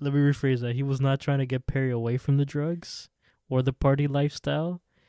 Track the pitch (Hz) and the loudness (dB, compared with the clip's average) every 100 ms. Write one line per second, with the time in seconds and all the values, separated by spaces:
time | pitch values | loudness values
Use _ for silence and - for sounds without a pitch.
0 | 143 143 143 139 139 127 120 123 139 135 | 0 4 4 2 0 0 -2 -2 -2 0
1 | 135 135 - 139 127 131 - 135 131 120 | 2 0 0 0 0 -2 -2 -2 0 0
2 | 117 123 - 139 143 147 151 170 - - | -2 -2 2 2 2 -2 -4 -4 -8 -16
3 | - _ _ _ - 131 131 131 139 139 | -18 _ _ _ -2 0 0 0 2 2
4 | 143 139 143 - - 147 165 175 _ _ | 2 0 0 -2 -4 -2 -2 -6 _ _